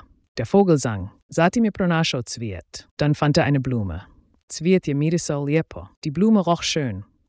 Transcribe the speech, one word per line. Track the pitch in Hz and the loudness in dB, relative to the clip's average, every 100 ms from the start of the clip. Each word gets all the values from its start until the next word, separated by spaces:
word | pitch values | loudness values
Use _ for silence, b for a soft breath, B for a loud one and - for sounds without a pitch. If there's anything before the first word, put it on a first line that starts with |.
| - _ _ - | -16 _ _ -8
Der | 113 | 2
Vogel | 196 196 151 | 4 6 4
sang. | 127 104 92 - _ | 2 -4 -8 -14 _
Zatim | - 170 240 220 | 0 2 2 0
je | |
pronašao | - 180 165 160 139 | 0 0 0 0 -2
cvijet. | 117 - 113 92 - - - - | -6 -8 -8 -10 -14 -20 -14 -2
Dann | 147 147 | 0 2
fand | 151 147 | 2 2
er | |
eine | 143 143 | 2 0
Blume. | 131 123 98 82 - _ _ _ - | 0 -2 -4 -8 -12 _ _ _ -14
Cvijet | - 160 185 - | -6 0 2 2
je | |
mirisao | 143 151 170 - 143 | -2 0 0 -2 -4
lijepo. | 143 156 156 - 90 _ | 0 0 -2 -8 -18 _
Die | 160 | -6
Blume | 143 214 214 170 | 0 4 4 2
roch | 170 | 0
schön. | - 165 135 95 - _ | 0 -4 -4 -6 -12 _